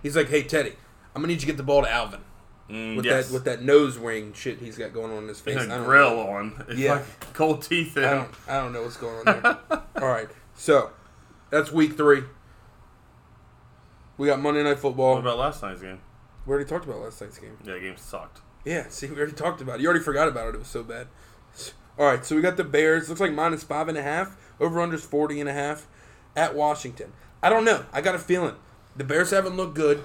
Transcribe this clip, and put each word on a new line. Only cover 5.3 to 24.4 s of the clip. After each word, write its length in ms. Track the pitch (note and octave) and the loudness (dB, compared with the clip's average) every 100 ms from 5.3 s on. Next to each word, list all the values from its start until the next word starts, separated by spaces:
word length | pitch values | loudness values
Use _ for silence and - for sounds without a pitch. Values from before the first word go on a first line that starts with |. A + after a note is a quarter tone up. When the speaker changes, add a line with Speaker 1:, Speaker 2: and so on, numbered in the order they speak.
| G#2 | -10
Speaker 1:
face. 160 | - B2+ | -6 -4
Speaker 2:
And 100 | A2+ | -4
a 40 | |
Speaker 1:
I 40 | B2 | -4
don't 80 | A#2+ | 6
Speaker 2:
grill 240 | C#3 C3+ A#2 | 8 8 4
Speaker 1:
know. 120 | G2+ | -2
Speaker 2:
on. 340 | G2+ G#2+ A#2 - | -4 -6 -10 -8
It's 100 | A#2+ | 0
Speaker 1:
Yeah. 120 | C3+ | 2
Speaker 2:
like 380 | C#3+ - - - | 2 -4 -16 -16
gold 300 | - D#3 D3+ | 0 2 2
teeth 340 | - F3 D#3+ C#3+ | 0 -2 0 0
in. 60 | |
Speaker 1:
I 60 | C3+ | 2
don't, 160 | C#3 B2 - - | 2 -2 -12 -4
I 60 | C3+ | -4
don't 120 | B2 | -4
know 100 | A#2+ | -6
what's 140 | A#2+ - | -8 -8
going 220 | A#2 A2+ | -10 0
on 220 | A3 - | 2 4
there. 180 | A#3+ - - | 2 0 -4
Speaker 2:
<laughs> 320 | D#4 - - | -6 -6 -4
Speaker 1:
All 60 | C3 | -2
right. 200 | A#2 A2 - - - | -2 -4 -16 -20 -6
So, 340 | - C#3+ A2 - - - - - - | 4 4 4 -10 -20 -20 -20 -20 -2
that's 200 | D3 C#3+ | -2 0
week 260 | D#3 D3+ D3+ | 2 2 4
three. 280 | D3 C#3 B2+ - - - - - - - - - _ - - - - - - - - - | 6 6 2 -18 -20 -20 -20 -20 -20 -20 -20 -20 _ -20 -20 -20 -20 -20 -20 -20 -20 -2
We 80 | C#3+ | 0
got 140 | C3+ | 2
Monday 220 | D3 D3 | 2 2
Night 160 | D3 C#3 | 2 2
Football. 340 | C#3 B2+ C3 | 0 2 4
Speaker 2:
What 60 | C3 | 4
about 180 | B2+ A#2+ | 0 -2
last 240 | C#3 D3 | -2 -4
night's 180 | G2 F2+ | -10 -10
game? 180 | F#2 F#2 - - - - B2+ | -14 -16 -20 -20 -20 -16 -4
Speaker 1:
We 40 | |
already 140 | C#3+ C#3 | -4 -2
talked 160 | E3 | -6
about 160 | D#3+ A2 | -8 -12
last 200 | A2 - | -12 -14
night's 180 | G#2 - | -18 -18
game. 180 | G#2+ G#2+ | -20 -18
Speaker 2:
Yeah, 100 | G#2+ | -14
the 60 | F#2 | -12
game 160 | F#2+ F2+ | -12 -14
sucked. 440 | - F#2 D#2+ - - - | -14 -14 -14 -20 -20 -14
Speaker 1:
Yeah, 220 | D3 E3 - | -8 -6 -8
see, 180 | - C#3 | -12 -12
we 80 | D3 | -6
already 160 | D3+ | -6
talked 280 | D3 E3+ E3+ | -2 -6 -4
about 160 | C3 A#2+ | -10 -2
it. 40 | |
You 60 | D#3 | 2
already 140 | E3+ | 2
forgot 240 | D#3+ C#3 D#3+ | 2 0 0
about 200 | B2 A2+ | 0 -6
it. 60 | |
It 40 | A#2 | -8
was 100 | - | -10
so 140 | - | -12
bad. 240 | A2+ A#2 B2+ - - - - - - - - - | -10 -14 -16 -20 -20 -20 -20 -18 -18 -18 -18 4
All 80 | C#3+ | 4
right, 180 | B2+ | 4
so 100 | - | 0
we 80 | D#3 | 2
got 140 | F3 F3 | 2 0
the 80 | |
Bears. 440 | D3+ D3+ D#3 D#3+ D#3 | 0 4 6 4 0
Looks 120 | D#3+ | -2
like 120 | F#3+ | -2
minus 300 | D3+ E3 D#3+ | 2 0 -2
five 260 | - D3 D#3+ | -4 -4 -4
and 80 | D#3+ | -4
a 60 | |
half. 340 | C#3+ D#3+ F#3+ - | -2 -4 -4 -10